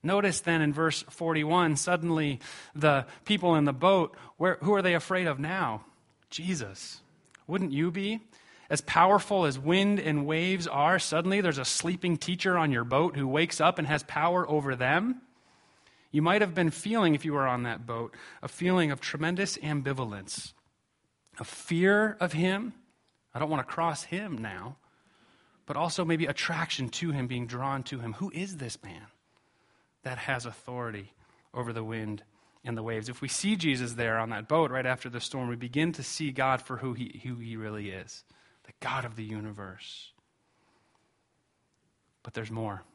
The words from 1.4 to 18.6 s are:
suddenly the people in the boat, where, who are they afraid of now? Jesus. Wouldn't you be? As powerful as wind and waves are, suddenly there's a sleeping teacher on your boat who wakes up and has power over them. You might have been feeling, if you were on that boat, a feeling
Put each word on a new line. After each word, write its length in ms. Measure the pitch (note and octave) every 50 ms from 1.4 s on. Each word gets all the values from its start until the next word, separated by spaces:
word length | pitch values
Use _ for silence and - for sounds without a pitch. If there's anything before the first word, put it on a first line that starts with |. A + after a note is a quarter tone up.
| D3+ D3+ E3+ F3+ F3 D#3+ D3+
suddenly 640 | C#3 - F3+ F3+ E3+ E3 E3+ E3 D#3+ D#3 D3 C#3 A#2 - - - - - - -
the 300 | D3 D3 D3+ C#3+ C#3 C3 - - - _
people 320 | - G#3 F#3+ F3+ F3 E3
in 80 | D#3 D3
the 80 | C#3+
boat, 440 | C3+ B2+ D#3+ F#3+ G3 F#3 D#3+ C#3 - - - - _
where, 200 | _ D#3+ F#3 F3+ -
who 100 | D3 F#3 G#3
are 80 | G3
they 120 | F3+ F#3 F3
afraid 320 | D#3+ - - F#3 F#3 F#3
of 140 | E3 C#3+ C3
now? 440 | C#3+ D#3 F#3 F#3+ E3+ B2 A2 G#2+ - - _ _ _ _ _ _ _ _
Jesus. 720 | - - E3 F#3 F#3 D3 A#2 G2 F#2+ - - - - - _ _ _ _ _ _ _ - _ -
Wouldn't 240 | F3 G#3 G3 D#3+
you 180 | C#3 C#3+ D#3+ F3+
be? 300 | E3 G3 G3 G3+ A3 A3 - _ - - - - - - - -
As 120 | D3 D3
powerful 640 | - - - E3 F3 F#3 G3+ G3 - - G#3 F#3+ F3
as 120 | D3 C3+ C3
wind 400 | C#3 D#3 F3 F#3+ G3 G3+ G#3 G3
and 280 | E3+ D#3 D3+ D3 C#3+
waves 420 | D3 D#3 D#3+ F3 F#3 F#3+ F#3 E3 D#3+
are, 320 | - C#3 D3 D#3+ F#3 F3+
suddenly 400 | - - D#3 D#3+ E3+ F#3 G3 G3+
there's 180 | F#3+ F3 D3 C3+
a 60 | B2+
sleeping 540 | - - - - E3+ F3 - - F3+ E3+ D3+
teacher 380 | - - F3+ F3+ - F#3+ F3+
on 140 | F3 D3 D3
your 140 | C3+ A#2 A#2
boat 320 | A#2+ C3 C#3 E3 F3+ -
who 100 | C#3+ C#3
wakes 340 | C3 C3 D3+ E3+ E3 - -
up 180 | D3+ E3+ F3+ -
and 80 | D#3 C#3
has 160 | D3+ D3 -
power 440 | - - D3 D#3 F3 F3+ F3+ F3+ -
over 280 | D3+ D3+ C#3 C#3 C3
them. 460 | B2 B2+ B2+ D3+ F3 G#3 B3 B3+ B3+ - _ _ _ _ _ _ _ _ _ _ _ _ _ _ _ _ _
You 100 | - D3+
might 180 | D#3 E3+ F#3+ G#3
have 140 | G#3+ F#3 D#3+
been 160 | F#3 F3 D#3+
feeling, 460 | D3 - - G#3 A3+ A#3 G3 E3 D3+
if 80 | C#3 -
you 80 | D#3+
were 140 | D3 C#3+ C3+
on 180 | C3 B2 B2 A#2+
that 200 | A#2+ A2+ F2 A#2+
boat, 300 | A#2 A#2 A2+ A#2 A2 - - - - - -
a 60 | - D3
feeling 440 | - -